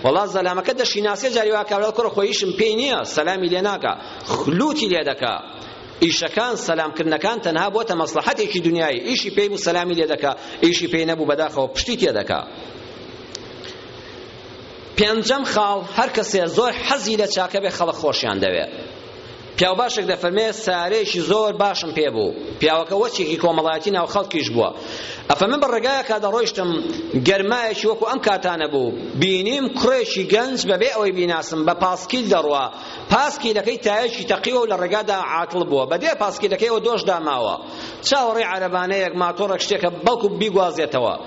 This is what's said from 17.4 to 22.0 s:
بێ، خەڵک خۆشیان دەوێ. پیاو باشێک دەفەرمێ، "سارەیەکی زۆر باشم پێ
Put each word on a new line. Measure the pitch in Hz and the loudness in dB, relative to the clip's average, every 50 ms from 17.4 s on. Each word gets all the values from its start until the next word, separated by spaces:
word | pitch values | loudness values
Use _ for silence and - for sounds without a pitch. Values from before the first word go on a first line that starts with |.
| 185 180 - 196 196 | -2 0 2 2 2
بێ، | 190 180 - | 2 2 0
خەڵک | 175 165 151 - | 0 0 0 0
خۆشیان | - 147 131 - - 117 101 98 95 | 0 0 0 2 0 0 0 2 2
دەوێ. | 95 90 85 80 - - - - - - - - - - - - - - - - - - - | 2 2 2 0 -2 -6 -12 -14 -14 -14 -16 -16 -16 -18 -16 -16 -18 -18 -16 -16 -12 -2 2
پیاو | 180 185 185 | 2 2 4
باشێک | 185 247 240 - 220 196 180 | 2 0 0 0 -2 0 0
دەفەرمێ، | 180 - - 175 175 202 220 220 208 214 - | -2 0 0 0 2 2 2 0 -2 -2 -2
"سارەیەکی | - 185 175 170 180 208 220 214 - - 180 165 156 | -2 0 0 0 0 2 0 0 0 0 -2 2 2
زۆر | 190 214 220 214 202 170 | 2 4 4 2 2 2
باشم | 202 202 190 - - 165 147 | 2 2 2 -2 -4 -4 0
پێ | - | 0